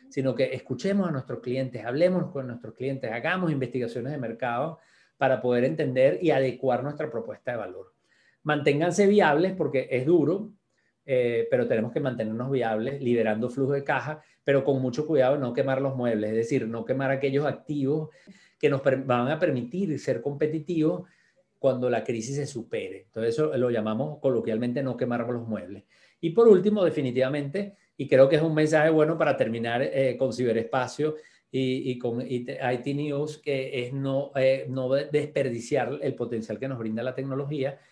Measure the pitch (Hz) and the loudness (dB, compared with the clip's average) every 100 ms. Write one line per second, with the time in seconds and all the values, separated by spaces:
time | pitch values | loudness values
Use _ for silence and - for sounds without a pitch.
0 | - 143 131 117 131 131 - 123 190 202 | -12 -4 -2 0 0 -2 -6 -4 0 0
1 | 180 135 - 127 123 131 131 120 113 135 | 0 -2 -6 -8 -4 -4 -4 -6 -4 2
2 | 180 180 147 - 87 117 - - 127 135 | 4 4 -2 -6 -8 -10 -12 -8 -6 -4
3 | 117 117 156 185 170 139 123 131 117 127 | -4 -4 -2 0 0 0 -2 -4 -4 -4
4 | 127 147 117 117 127 120 156 - _ _ | -6 -6 -6 -4 -4 -2 -4 -8 _ _
5 | _ - 135 127 123 123 135 160 139 127 | _ -2 2 2 2 2 2 0 -2 4
6 | 135 - 175 135 131 120 131 120 139 147 | 4 4 2 4 2 0 0 0 -2 -6
7 | 160 117 - 104 - 120 95 92 92 _ | -6 -6 -8 -10 -8 -6 -8 -12 -18 _
8 | _ _ _ _ 151 147 143 143 175 175 | _ _ _ _ -2 0 2 2 2 4
9 | 202 208 165 147 185 185 143 131 131 127 | 6 6 6 4 2 0 -2 -2 0 -2
10 | 135 175 143 196 220 - _ _ _ _ | 4 4 4 0 -6 -14 _ _ _ _
11 | - 127 120 117 113 127 120 113 113 160 | -2 0 2 0 2 2 2 0 0 -2
12 | 139 113 107 113 131 139 113 110 123 139 | -4 -4 -4 -4 -2 0 0 -2 -4 -4
13 | 123 120 110 107 123 131 135 139 139 135 | 0 2 2 0 -2 -2 0 0 0 -2
14 | 127 156 - _ - 139 135 135 127 123 | -2 -10 -12 _ 2 2 4 0 0 -2
15 | 156 147 127 147 123 123 135 135 135 131 | 0 4 4 4 0 -2 0 0 -2 -2
16 | 120 107 107 110 113 135 113 113 110 135 | 0 0 0 -2 0 -2 -2 -6 -4 -2
17 | 135 135 139 139 147 - - 147 135 156 | 0 0 0 0 -2 -4 -6 -4 -2 -2
18 | 156 - - - _ - 147 135 135 131 | -6 -14 -20 -20 _ 0 0 2 2 0
19 | 131 120 123 156 147 127 117 180 190 135 | 2 0 2 0 0 0 -4 -4 -4 -4
20 | - - 147 143 151 160 156 165 156 180 | -2 -4 -4 -2 -2 -2 -4 0 0 0
21 | - _ _ _ _ _ 135 123 123 113 | -8 _ _ _ _ _ 0 0 0 -2
22 | 110 117 117 139 139 117 - 110 95 95 | -2 -6 -4 -6 -6 -8 -8 -8 -8 -12
23 | - 113 117 117 151 131 123 117 107 110 | -14 -4 -2 0 0 0 0 0 -2 -2
24 | 151 151 139 120 113 110 123 123 135 120 | -4 -2 0 0 0 -2 -2 -2 -4 -2
25 | 123 120 117 120 117 107 87 98 - _ | -2 -2 -4 -6 -6 -8 -8 -16 -18 _
26 | _ - 170 160 233 190 208 208 175 - | _ -6 -2 6 10 10 8 2 2 2
27 | 131 123 131 147 143 190 202 - _ - | -2 0 0 0 -4 -6 -8 -12 _ -10
28 | 135 131 135 160 160 156 151 156 156 156 | 2 8 8 8 2 2 4 4 4 4
29 | 156 160 151 135 117 117 117 120 147 139 | 4 4 2 2 0 -2 -2 0 0 0
30 | 135 120 131 117 123 113 110 131 123 - | 0 2 -2 0 0 0 0 -2 -2 -2
31 | 151 156 - _ _ 131 131 131 127 123 | -4 -4 -14 _ _ -4 -2 -2 -4 -4
32 | 123 120 123 123 123 143 131 123 139 143 | -4 -4 -4 -6 -6 -6 -2 -2 -4 -4
33 | 151 143 151 147 147 135 131 135 120 135 | -2 -4 -4 -6 -6 -4 -4 -6 -6 -4
34 | 139 135 143 139 131 135 127 131 127 135 | -2 -2 -2 0 2 2 -2 -4 0 0
35 | - 147 143 151 135 117 - 139 120 147 | 0 -2 0 -2 -2 -2 -2 -2 -2 -4
36 | 143 127 120 117 110 104 135 127 113 110 | -4 -4 -4 -4 -6 -6 -6 -6 -6 -4
37 | 127 127 135 135 143 151 131 - _ | -4 -6 -6 -6 -4 -4 -4 -6 _